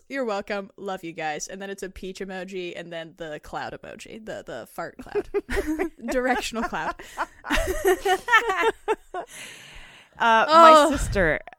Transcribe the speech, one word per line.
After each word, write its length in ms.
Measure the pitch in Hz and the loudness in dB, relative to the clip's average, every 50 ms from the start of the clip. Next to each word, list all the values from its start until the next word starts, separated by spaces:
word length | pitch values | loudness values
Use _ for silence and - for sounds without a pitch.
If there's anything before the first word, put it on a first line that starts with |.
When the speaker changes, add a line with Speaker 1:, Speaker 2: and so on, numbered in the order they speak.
| - _ | -10 _
Speaker 1:
You're 160 | 262 277 254 | -6 -6 -4
welcome. 480 | 226 202 196 208 - 214 202 196 - - - | -4 -4 -6 -6 -6 -6 -8 -8 -10 -14 -12
Love 260 | 196 196 190 185 - | -10 -8 -8 -8 -10
you 80 | 165 | -12
guys. 380 | 165 165 156 156 151 156 - - | -10 -6 -6 -6 -6 -6 -8 -10
And 120 | - 190 | -10 -12
then 80 | 190 196 | -12 -12
it's 140 | 196 196 202 | -10 -10 -10
a 60 | 190 | -12
peach 300 | - - - 185 190 - | -12 -12 -12 -12 -10 -10
emoji 580 | 202 190 190 190 180 190 196 185 180 175 - - | -10 -10 -10 -10 -10 -10 -10 -10 -10 -10 -10 -12
and 140 | 170 170 170 | -12 -12 -12
then 220 | 165 165 165 180 _ | -12 -12 -14 -14 _
the 240 | 170 156 151 151 - | -12 -12 -10 -12 -12
cloud 340 | - - 151 131 113 - - | -12 -10 -8 -8 -8 -10 -12
emoji, 420 | - - 57 - - - - 226 220 | -14 -16 -16 -16 -16 -16 -18 -16 -14
the, 160 | 220 151 104 - | -12 -12 -12 -12
the 200 | - 147 120 - - | -12 -12 -12 -14 -14
fart 260 | - - 170 143 - - | -12 -12 -12 -12 -12 -16
cloud. 300 | 254 - - 415 - - - 403 - - - 392 330 302 311 311 370 320 - - | -18 -8 -6 -6 -6 -4 -6 -6 -6 -4 -4 -4 -2 -4 -4 -4 -4 -6 -6 -10
<laughs> 120 | 220 233 | -10 -6
Directional 520 | 311 262 247 262 247 415 - - 226 220 285 | -4 -2 0 0 -2 -2 -2 -6 -6 -6 -6
cloud. 320 | 339 214 165 156 190 - - - - - - 339 - - - - | -6 -6 -6 -6 -6 -8 -10 -14 -16 -10 -10 -10 -10 -10 -16 -8
<laughs> 720 | - - - 659 - 370 622 605 381 359 359 - 403 370 381 - - 480 440 466 453 381 349 339 453 - - - - - - - - - 359 - - - - - - - - - - - - - - - - - _ _ - | -4 -2 -2 -2 -2 -4 -2 0 0 0 2 0 0 -2 -2 0 2 2 2 4 2 0 0 0 0 0 -2 -4 -4 -4 -4 -6 -10 -12 -10 -10 -10 -14 -16 -16 -16 -18 -20 -20 -20 -20 -20 -20 -20 -20 -20 -20 _ _ 0
Speaker 2:
Uh, 280 | - 233 226 226 - 294 | 2 4 6 6 6 6
Speaker 1:
Oh. 400 | 311 330 339 320 320 302 285 320 | 8 10 12 12 12 12 10 6
Speaker 2:
my 60 | 277 285 | 4 0
sister, 420 | - - - 202 180 156 143 - - - - | -2 -2 0 2 2 2 2 -2 -4 -10 -14